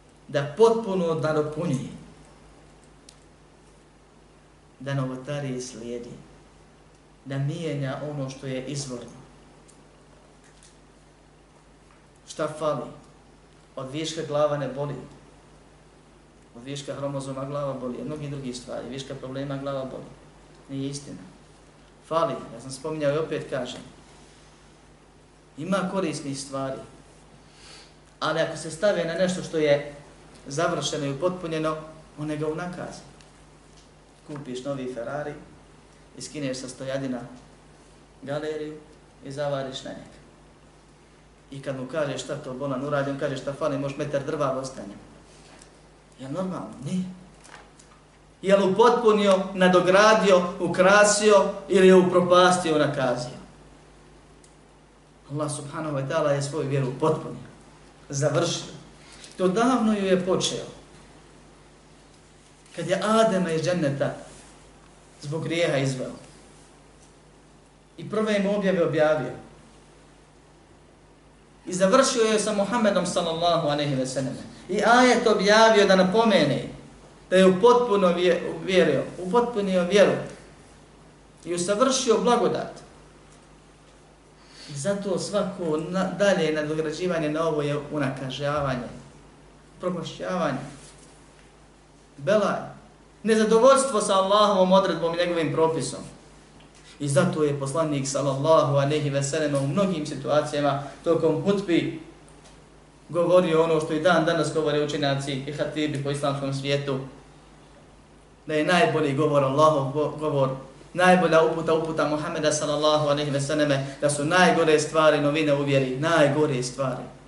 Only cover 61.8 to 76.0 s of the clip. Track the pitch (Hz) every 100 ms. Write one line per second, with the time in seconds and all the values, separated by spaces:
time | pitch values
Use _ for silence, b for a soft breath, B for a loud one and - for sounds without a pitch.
61.8 | - - - - - - - - - -
62.8 | 160 190 202 220 226 185 165 160 156 175
63.8 | 147 139 139 - - - - - - -
64.8 | - - - - 143 160 143 165 165 139
65.8 | 135 131 117 - - - - - - -
66.8 | - - - - - - _ - _ _
67.8 | _ - - 202 214 202 190 202 185 165
68.8 | 151 156 151 147 123 113 - - - -
69.8 | - - - - _ _ _ - _ -
70.8 | _ _ _ _ _ _ _ - - 185
71.8 | 190 254 269 240 220 214 196 202 196 240
72.8 | 214 185 - 185 170 165 175 165 160 147
73.8 | 143 131 127 - 127 113 - B B 185
74.8 | 208 247 247 226 226 196 196 220 226 208
75.8 | 190 190